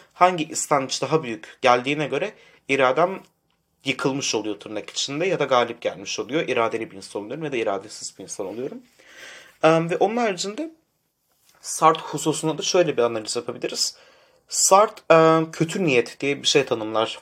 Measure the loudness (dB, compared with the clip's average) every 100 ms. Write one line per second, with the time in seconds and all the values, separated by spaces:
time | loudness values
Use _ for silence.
0 | _ 2 4 4 -4 -6 0 0 0 -4
1 | 0 0 -2 -8 -12 0 4 4 2 -2
2 | -2 -4 -6 -8 _ _ -2 2 2 4
3 | 0 -2 -14 _ _ _ _ _ -6 -4
4 | -2 -2 -4 -4 -4 -8 -10 -12 -10 -8
5 | -8 -4 -4 -2 2 2 2 -2 -6 -6
6 | -8 -8 -4 -4 -2 -2 -2 -2 -8 -14
7 | -12 -10 -10 -10 -6 -4 -4 -4 -8 -14
8 | -16 -16 -14 -10 -10 -8 -10 -12 -18 _
9 | _ -20 -20 -20 -20 _ 4 4 2 0
10 | 0 0 -2 -2 -6 -8 -10 -14 _ _
11 | _ _ _ _ _ _ -12 2 4 4
12 | -2 -4 -2 -2 -2 -4 2 2 4 2
13 | 0 0 -6 -6 -8 -8 -8 -4 -6 -6
14 | _ _ _ _ _ -2 6 6 6 0
15 | 4 6 8 4 2 -2 -4 0 2 2
16 | 2 -4 -6 -2 0 2 2 -2 -2 -2
17 | -2 0